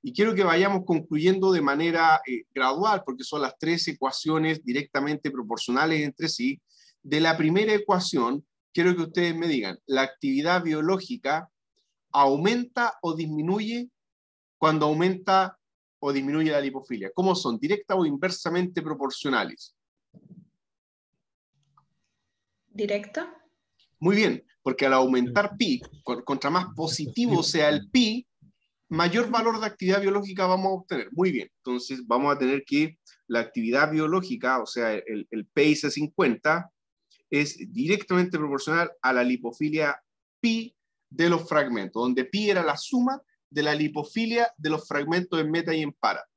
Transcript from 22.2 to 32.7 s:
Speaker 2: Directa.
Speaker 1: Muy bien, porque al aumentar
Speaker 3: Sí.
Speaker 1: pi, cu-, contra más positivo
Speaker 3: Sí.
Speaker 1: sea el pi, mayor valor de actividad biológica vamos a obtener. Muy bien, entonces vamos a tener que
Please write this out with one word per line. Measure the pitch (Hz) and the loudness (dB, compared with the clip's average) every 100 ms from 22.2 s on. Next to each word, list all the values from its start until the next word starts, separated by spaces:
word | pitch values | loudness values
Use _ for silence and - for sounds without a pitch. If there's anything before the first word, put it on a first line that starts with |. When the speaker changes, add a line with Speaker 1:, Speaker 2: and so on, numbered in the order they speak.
| _ _ _ _ _ | _ _ _ _ _
Speaker 2:
Directa. | 202 208 202 202 311 339 - _ _ _ _ _ _ | -6 -4 -4 -4 -10 -10 -14 _ _ _ _ _ _
Speaker 1:
Muy | 160 202 | 2 4
bien, | 196 - _ _ | 2 0 _ _
porque | 131 127 135 | -4 0 2
al | |
aumentar | 131 131 127 123 120 202 | 4 4 2 2 0 0
Speaker 3:
Sí. | - | 0
Speaker 1:
pi, | 214 123 - - | 0 0 -6 -14
cu-, | - 120 | -8 -8
contra | - 135 143 | -4 -4 0
más | 175 180 | -2 -2
positivo | - 160 - 143 - 240 180 | -6 -6 -6 -6 -2 0 0
Speaker 3:
Sí. | 156 | 0
Speaker 1:
sea | 165 151 | 2 2
el | 151 202 | 2 0
pi, | 254 226 233 - _ _ _ _ _ _ | 2 2 0 -8 _ _ _ _ _ _
mayor | 160 175 208 233 | 0 2 2 0
valor | 240 226 220 | 2 0 -2
de | 214 | -6
actividad | - 185 196 | -4 0 2
biológica | 196 202 196 185 185 | 2 0 -4 -2 0
vamos | 185 190 | 2 0
a | |
obtener. | 190 - 151 101 | -4 -4 -6 -6
Muy | 160 185 | 0 0
bien, | 131 - _ | 0 -6 _
entonces | 127 123 123 131 117 | -6 -6 -6 -12 -2
vamos | 120 143 | 0 2
a | 143 | 2
tener | 131 139 | 0 0
que | 139 | -2